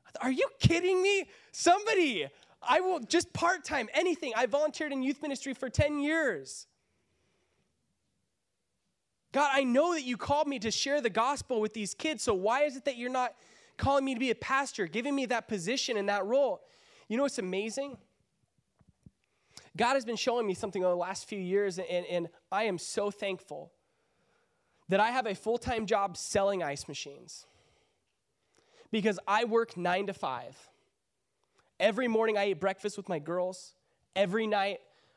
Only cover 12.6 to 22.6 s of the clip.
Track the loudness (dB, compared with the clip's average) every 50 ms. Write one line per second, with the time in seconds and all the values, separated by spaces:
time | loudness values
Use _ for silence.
12.6 | 2 0 -2 -2 -4 -4 -4 -4 -4 -2 -2 -2 -2 -2 -4 _ -20 -20 -20 -20
13.6 | -20 _ _ -2 2 2 4 4 4 2 0 0 0 0 0 0 0 0 0 0
14.6 | 0 0 -4 -4 -4 -2 -2 -4 -2 -2 0 0 0 0 -2 -2 -2 -4 -6 -4
15.6 | -2 -2 -2 -2 -2 -2 -2 -2 0 0 0 0 0 2 2 2 2 2 0 -4
16.6 | -10 -16 _ _ _ _ -20 -16 -8 -4 0 0 0 0 0 -2 -4 -4 -2 -2
17.6 | -4 -4 -4 -6 -6 -6 -8 -14 _ _ _ _ _ _ _ _ _ _ _ _
18.6 | _ _ _ _ _ _ _ _ -20 -20 _ _ _ _ _ _ _ _ _ -20
19.6 | -20 -8 -2 0 2 2 2 2 0 -2 -4 -2 0 0 2 2 0 0 -2 -4
20.6 | -4 -6 -2 0 2 2 2 0 0 -4 -6 -8 -10 -10 -8 -6 -2 0 0 0
21.6 | 0 0 -2 -4 -4 -4 -4 -4 -2 -2 -2 -2 -2 -4 -8 _ _ -4 -2 0